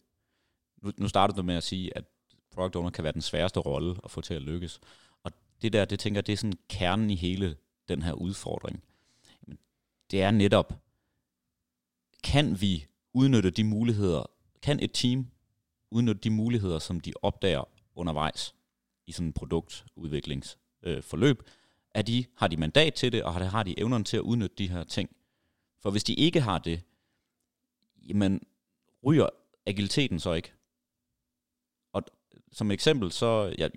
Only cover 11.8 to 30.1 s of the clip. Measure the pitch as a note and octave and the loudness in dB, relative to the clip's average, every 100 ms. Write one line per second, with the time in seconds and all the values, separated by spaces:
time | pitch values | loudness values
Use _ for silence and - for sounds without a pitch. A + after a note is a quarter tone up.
11.8 | _ _ _ _ - C#3 D3 F#2 G2 F2 | _ _ _ _ 0 2 2 2 0 0
12.8 | D2 _ _ B2 C3+ B2 F#2+ - G#2+ G#2+ | -4 _ _ 2 4 6 4 2 2 2
13.8 | A#2 G#2+ G2 D#2 - _ _ _ - D3 | 0 2 2 0 -2 _ _ _ -2 -2
14.8 | - - B2 C3 B2+ - _ _ _ _ | -2 0 0 0 -2 -10 _ _ _ _
15.8 | _ A2+ A#2+ G2+ A#2 A2 A2 A#2+ G2+ D#2+ | _ 0 2 2 0 0 2 2 0 -2
16.8 | - F2 F2 - - - F#2+ D2 - _ | -4 -6 -6 -2 -2 2 2 2 -2 _
17.8 | _ - F2 D2+ D#2 - - - _ _ | _ -8 -4 -2 -2 -4 -10 -12 _ _
18.8 | _ _ - E2+ E2+ - C2+ E2 - - | _ _ -16 -6 -4 -4 -4 -4 -4 -12
19.8 | - - D#2+ C#2+ C#2+ C#2 - - _ _ | -20 -14 -8 -6 -6 -8 -10 -16 _ _
20.8 | F2 D2 - D#2+ C3 C3 - _ _ _ | -6 -6 -6 0 2 2 -4 _ _ _
21.8 | _ G#2 G2+ A#2 B2+ - G2+ E2+ D#2+ C3+ | _ -4 0 -2 -2 -2 0 0 2 4
22.8 | D#3 - B2 A2+ - E2+ F#2 G#2+ G2 - | 2 2 0 0 -2 -2 -2 -2 -4 -2
23.8 | G#2+ B2 G2+ A2 - A#2 F#2+ - F#2+ F2 | -2 -2 0 -2 0 0 0 -4 -4 -4
24.8 | E2 - F2+ - _ _ _ _ _ _ | -4 -4 -6 -8 _ _ _ _ _ _
25.8 | G#2+ G2+ - F#2+ D#3 F3 A#2+ F2 - E2 | -4 -2 -2 2 4 4 2 0 -2 -6
26.8 | - _ _ _ _ _ _ _ _ _ | -8 _ _ _ _ _ _ _ _ _
27.8 | _ _ - G2+ G2 F#2+ - _ _ _ | _ _ -4 2 2 0 -4 _ _ _
28.8 | _ _ B2+ D#3 F#2+ - _ _ - G2+ | _ _ 4 4 4 0 _ _ -6 -2
29.8 | G2 - C3 | 0 0 0